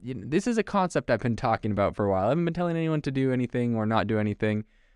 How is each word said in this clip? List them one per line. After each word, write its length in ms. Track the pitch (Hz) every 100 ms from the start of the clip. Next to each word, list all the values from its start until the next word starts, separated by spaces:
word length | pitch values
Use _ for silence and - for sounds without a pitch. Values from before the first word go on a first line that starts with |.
you 120 | 120
know, 100 | 131 110
this 200 | 160 247
is 120 | 226
a 40 |
concept 480 | 202 202 185 151 -
I've 100 | 117
been 160 | 123 110
talking 340 | 123 110 110
about 240 | 104 98
for 120 | - 101
a 40 |
while. 160 | 95 101
I 20 |
haven't 140 | 156
been 100 | 165
telling 220 | 165 175 165
anyone 260 | 160 156
to 100 | 147
do 200 | 135 131
anything 440 | 127 123 123 120 113
or 100 | 107
not 200 | 110 104
do 120 | 110
anything. 460 | 107 101 107 107 - _ _